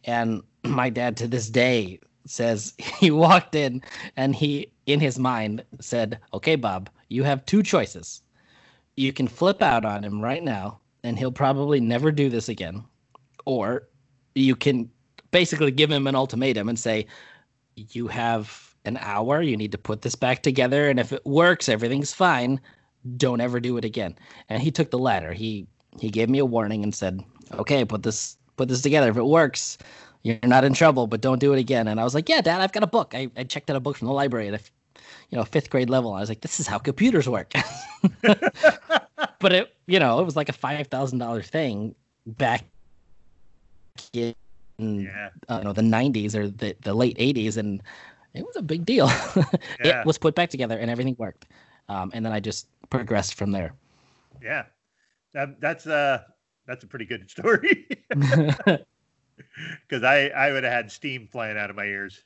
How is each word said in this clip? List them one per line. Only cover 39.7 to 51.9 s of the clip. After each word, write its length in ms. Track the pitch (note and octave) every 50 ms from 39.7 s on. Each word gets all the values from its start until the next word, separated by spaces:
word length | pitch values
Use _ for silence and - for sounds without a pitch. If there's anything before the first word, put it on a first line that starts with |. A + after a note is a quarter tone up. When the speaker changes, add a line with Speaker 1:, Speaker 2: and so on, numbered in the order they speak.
| _ _ _ -
Speaker 1:
you 100 | F3+ F#3+
know, 220 | D3+ B2 A#2 C3
it 40 | F#3
was 120 | F3 C#3+
like 120 | D#3 D3 B2+
a 40 |
five 340 | - - - B2+ D3 D3 D3
thousand 320 | - - C3 C#3 C3 B2+ B2+
dollar 240 | A#2+ A#2 A#2 A2
thing 540 | F#2+ - - D#3+ D#3 C3 G#2+ G2+ G#2+ A2 - _ _ _ _ _ _
back 380 | A#2 A2+ - C#3 A#2 A#2 A2+ - - _ - - _ - _ _ _ - - _ - _ _ - - - _ _ _ - - - - _ - - -
in, 220 | - A#2+ A#2 A#2 A#2 - - - - - - - - -
Speaker 2:
Yeah. 520 | A2 A2 G#2 G2+ G2 F#2+ F#2+ G2+ G#2 G2 - - - -
Speaker 1:
I 60 | A#2+
don't 80 | G#2+ G2+
know, 80 | G2+
the 100 | G2 G2+
nineties 540 | A2+ A2+ A2 A2 B2+ C#3+ B2+ A2 G#2 G#2+ G#2+
or 120 | G#2+ G#2 G2+
the, 280 | G2 G2+ A2 G2+ - _
the 120 | - G#2+ G2+
late 220 | A2+ B2 B2 - -
eighties, 380 | A2+ C3+ C#3+ A#2+ G#2+ A2 G2+
and 260 | A2 G#2 G#2 G2 G2+ G#2 - - - - - - _ _ _ _
it 120 | - -
was 80 | A#4 A#4+
a 60 | G4
big 220 | G#3 D3 D#3 E3+ E3+
deal. 220 | - B3 A#3+ C#3+ C3
<laughs> 120 | A#2+ - - - - F#3+ D#3 - - E3+ - - - - A#2+
Speaker 2:
Yeah. 160 | D#3 D3+ B2
Speaker 1:
It 60 | A2+
was 100 | D#3+ D#3
put 200 | - - D#3+ D3+
back 120 | - F3 E3+
together 280 | - C3 B2+ A2 A2+ G#2+
and 100 | A#2 A#2
everything 280 | A#2+ A#2 B2+ C3+ B2+ -
worked. 280 | A2+ G2 - _ - _ - - _ _ _ _ _
Um, 240 | -